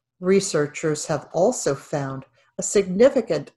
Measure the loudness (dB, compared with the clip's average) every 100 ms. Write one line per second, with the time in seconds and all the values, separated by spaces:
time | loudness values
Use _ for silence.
0 | _ _ 2 2 2 -2 -2 -4 -4 -4
1 | -4 -6 -4 0 0 0 -4 -4 -4 -6
2 | -6 -8 -14 _ _ -10 -2 0 0 4
3 | 4 4 -2 -4 -4